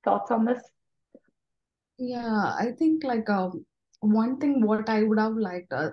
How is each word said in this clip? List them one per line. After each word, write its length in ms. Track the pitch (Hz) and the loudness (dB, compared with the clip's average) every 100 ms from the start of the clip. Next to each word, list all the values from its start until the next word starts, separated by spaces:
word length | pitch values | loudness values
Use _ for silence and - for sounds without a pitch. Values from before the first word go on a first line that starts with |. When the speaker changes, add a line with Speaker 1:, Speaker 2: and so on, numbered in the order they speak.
Speaker 1:
thoughts 280 | - 202 - | -2 -2 0
on 140 | 226 | 0
this? 140 | 226 247 - _ _ _ _ - _ _ _ _ _ _ _ - | 0 -2 -8 _ _ _ _ -20 _ _ _ _ _ _ _ -12
Speaker 2:
Yeah, 580 | 247 240 226 214 156 85 | -8 -6 -2 0 0 0
I 120 | 233 233 | -2 0
think, 260 | 320 311 | 0 2
like, 260 | 269 233 220 | 0 -2 0
um, 360 | 202 185 165 - _ _ _ | 0 -2 -6 -14 _ _ _
one 380 | 214 220 233 262 | 2 4 2 0
thing 260 | 294 269 | 0 2
what 240 | 214 214 220 | 2 2 0
I 140 | 214 | 0
would 160 | 220 214 | 2 2
have 160 | 220 220 | 0 -2
liked, 340 | 196 180 - | -4 -6 -6
uh, 200 | 135 156 | -4 -4